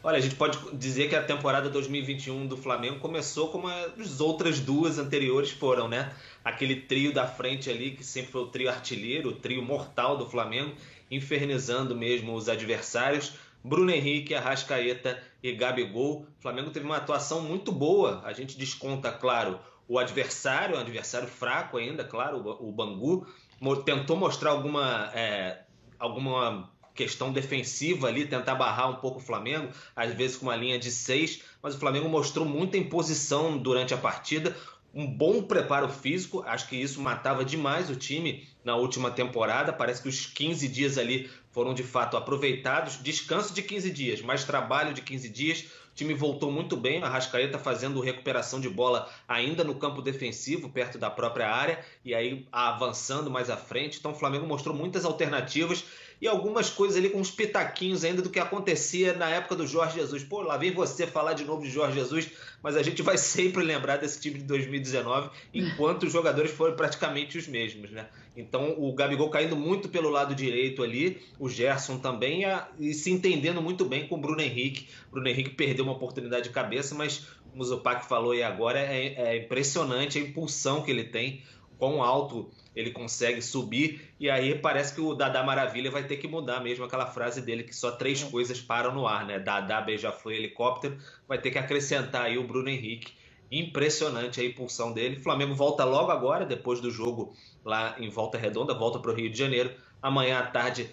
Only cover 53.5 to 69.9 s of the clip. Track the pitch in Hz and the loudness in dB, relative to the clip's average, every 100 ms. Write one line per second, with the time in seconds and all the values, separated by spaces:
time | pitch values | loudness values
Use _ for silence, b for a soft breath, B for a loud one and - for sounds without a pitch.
53.5 | 107 - 117 143 - 151 147 143 139 160 | -4 -4 -4 -4 -6 -6 -2 0 0 -2
54.5 | 139 - 147 175 185 180 151 156 143 117 | -2 -2 -4 -2 0 0 2 2 2 0
55.5 | 143 165 175 B B B B 220 196 196 | 0 2 0 B B B B 0 2 2
56.5 | 226 - - 196 180 196 196 185 - 208 | 2 0 4 4 6 4 2 -2 0 2
57.5 | 202 165 - 185 180 165 180 180 185 170 | 2 0 0 0 2 2 0 0 0 0
58.5 | 202 196 151 - 180 185 175 165 170 170 | 0 2 2 2 4 4 4 2 2 0
59.5 | 170 147 156 160 160 135 143 139 208 175 | -2 0 2 2 0 -2 -4 -4 -4 0
60.5 | 135 180 175 165 - 160 156 151 151 147 | 2 2 2 0 0 0 2 2 0 -2
61.5 | 151 143 131 147 135 127 160 160 B B | -4 -2 0 2 2 0 0 -2 B B
62.5 | B 147 151 147 170 196 185 - 196 185 | B 0 2 2 2 2 4 2 2 2
63.5 | 185 165 147 139 143 147 - 147 139 139 | 4 2 2 2 0 0 -4 -6 -6 -2
64.5 | 139 135 139 131 131 117 131 143 B B | 0 0 -4 0 -2 2 0 0 B B
65.5 | 233 175 143 151 180 180 165 160 139 151 | -2 -2 2 2 4 2 4 4 4 2
66.5 | 151 160 - 147 - 160 143 143 165 151 | 2 2 4 0 2 -2 -2 -4 -6 -4
67.5 | 123 110 104 104 110 110 B B 120 110 | -2 -2 -6 -12 -12 -14 B B -16 -4
68.5 | 143 143 156 139 127 135 135 151 151 160 | 0 0 0 0 2 2 4 2 2 2
69.5 | 156 156 196 202 | 0 0 0 0